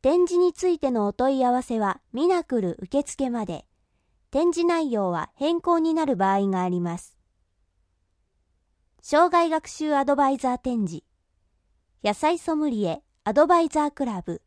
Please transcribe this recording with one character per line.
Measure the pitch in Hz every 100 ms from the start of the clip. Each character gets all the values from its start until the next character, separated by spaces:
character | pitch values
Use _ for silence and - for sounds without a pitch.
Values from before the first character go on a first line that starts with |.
展 | 262 349 359
示 | 349
に | 359
つ | - 359
い | 330
て | 269
の | 240 202
お |
問 | - 254 269
い |
合 | 247
わ | 247
せ | - 226
は、 | 208 - _
ミ | 233 339
ナ | 359 330
ク | 247
ル | 185 165
受 | 185 277
付 | 285 - 262
ま | 240 196
で。 | 165 - _ _ _ _ _ _
展 | 269 339
示 | 339
内 | 339 339 311
容 | 226 190
は | 170 156 _
変 | 285 339
更 | 349 339
に | 320
な | 320 302
る | 220
場 | 190
合 | 196 196
が | 190
あ | 180
り | 180
ま | 175 170
す。 | - _ _ _ _ _ _ _ _ _ _ _ _ _ _ _ _ _ _ _
生 | - 294 349
涯 | 349 339
学 | 320 -
習 | - 302
ア | 285 277
ド | 285
バ | 277
イ | 269
ザ | 262
ー | 247
展 | 262 240 190
示。 | 165 _ _ _ _ _ _ _ _ _ _
野 | 208
菜 | 208 302 339
ソ | - 311
ム | 302
リ | 226 190
エ | 175 _ _ -
ア |
ド | 220 311
バ | 339
イ | 330
ザ | 311 294
ー |
ク | - 262
ラ | 196
ブ | - 170